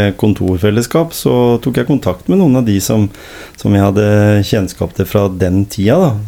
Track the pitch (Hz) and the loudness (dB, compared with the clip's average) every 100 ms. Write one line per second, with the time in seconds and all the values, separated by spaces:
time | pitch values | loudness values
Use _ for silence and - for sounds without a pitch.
0 | 104 98 107 98 92 90 104 107 117 165 | 0 0 0 0 0 0 0 0 0 -2
1 | 160 - 131 123 120 117 131 123 123 139 | -2 -4 -2 2 2 0 -2 -2 0 -2
2 | - 85 - 185 170 127 113 98 - 110 | -2 -4 -2 2 2 2 2 0 0 0
3 | 101 - - - - - 107 101 101 101 | 0 -4 -20 -20 -20 -6 0 2 2 2
4 | 104 104 104 104 98 110 95 - 90 - | 2 2 2 2 0 -2 -2 -6 -6 -4
5 | 92 101 101 92 90 95 101 - 98 160 | -2 0 -2 -2 0 0 -2 -2 0 2
6 | 170 107 | 2 -2